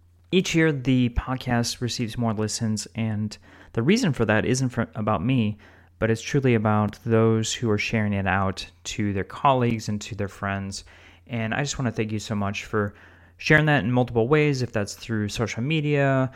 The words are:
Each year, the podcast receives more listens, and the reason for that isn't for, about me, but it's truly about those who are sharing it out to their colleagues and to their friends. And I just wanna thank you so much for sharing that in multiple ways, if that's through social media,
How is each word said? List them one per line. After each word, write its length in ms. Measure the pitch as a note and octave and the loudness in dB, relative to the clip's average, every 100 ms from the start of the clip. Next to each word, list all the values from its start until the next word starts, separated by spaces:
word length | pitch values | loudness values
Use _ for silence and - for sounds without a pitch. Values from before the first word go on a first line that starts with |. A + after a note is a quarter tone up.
| _ _ _ | _ _ _
Each 220 | F#3 - | 0 2
year, 160 | E3 D#3+ | 2 2
the 380 | C#3+ B2+ B2+ B2 | 2 2 2 2
podcast 720 | - - C3 - A#2+ A#2+ - | 0 -4 -6 0 0 0 -4
receives 380 | A#2+ - A2+ A#2 | -6 -4 -4 -2
more 160 | A#2 | -2
listens, 520 | G#2 G#2+ - A2+ G#2+ - | 0 -2 -2 -2 -2 -6
and 440 | - A2+ G#2+ G#2+ - - - - | -4 -4 -2 -6 -8 -20 -20 -6
the 100 | - | -2
reason 300 | B2 A3+ A3 | 2 4 2
for 140 | B2+ A2 | 2 2
that 180 | G#2+ | 4
isn't 240 | F2+ B2+ C3 | 2 0 0
for, 180 | B2 G#2+ | -2 -4
about 300 | - A2 G2+ | -2 -2 0
me, 320 | G#2+ C3 G#2+ G2 - - _ _ | 0 2 0 -2 -14 -20 _ _
but 120 | A2+ | 0
it's 100 | A2+ | 0
truly 360 | - C#3+ C3 A2+ | 0 2 4 4
about 420 | G#2+ G#2+ G#2 - A#2 | 4 2 2 -2 2
those 480 | A2+ A2+ A2 A2 | 4 4 4 0
who 160 | - A#2 | -2 0
are 80 | G#2 | 0
sharing 340 | - A2+ G#2 | 0 -2 0
it 140 | G2+ F#2+ | 0 0
out 440 | F#2+ F#2+ F#2 - _ | 0 0 -4 -12 _
to 300 | - - G#2 | -10 -4 -2
their 100 | G2 | -2
colleagues 640 | F2+ - C#3+ C3 A#2+ A2+ G#2+ | -4 -2 2 2 2 0 -4
and 100 | G#2 | -6
to 120 | - | -6
their 140 | G2+ G2 | -6 -6
friends. 560 | - G2+ G2 G2 F#2+ - - - - - | -4 -4 -4 -6 -10 -14 -20 -20 -20 -10
And 280 | A#2 A2 | -6 -4
I 80 | A2 | -2
just 160 | C#3+ - | -4 -4
wanna 120 | B2+ | -4
thank 220 | A2+ A2 | -2 -4
you 60 | A2 | -4
so 160 | - | -4
much 320 | G#2 G2+ G#2 - | -4 -2 -4 -4
for 260 | A2 G2+ - - - - _ | -2 -2 -6 -20 -20 -20 _
sharing 260 | - D#3 | 2 4
that 180 | D3+ D3 | 4 2
in 80 | G2 | 2
multiple 380 | B2 B2 A#2+ A#2 | 0 0 0 2
ways, 320 | D3+ D3 C3+ | 2 2 0
if 120 | B2 | -2
that's 200 | A2 G2+ | -4 -6
through 380 | - - A2 G#2 | -8 -6 -4 -4
social 320 | - A2 - | -4 -4 -4
media, 680 | B2+ D#3+ D3 D3 C#3 C3+ B2+ | -2 -2 0 2 2 2 0